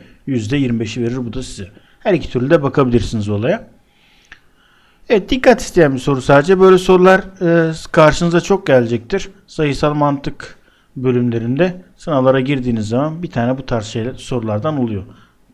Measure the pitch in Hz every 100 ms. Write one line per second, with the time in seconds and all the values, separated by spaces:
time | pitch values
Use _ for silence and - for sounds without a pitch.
0 | - _ - 123 104 143 127 113 110 123
1 | 117 131 120 131 - - 92 _ _ _
2 | 233 160 - 123 135 165 135 147 127 117
3 | - 110 101 104 131 226 - _ _ _
4 | _ _ _ - _ _ _ _ _ _
5 | - 214 196 254 254 226 - 175 147 127
6 | 147 131 135 143 160 185 190 185 185 185
7 | 185 190 - - 170 170 160 160 - 170
8 | 151 - 170 170 170 196 156 131 117 117
9 | - 196 - - _ - 147 135 151 147
10 | 143 139 151 - - - _ _ _ 135
11 | 127 123 123 117 117 139 185 180 - _
12 | 170 135 131 135 131 139 123 113 107 123
13 | 156 160 170 127 120 135 - 117 104 117
14 | 120 - - 127 110 104 156 143 117 101
15 | - - _ _ _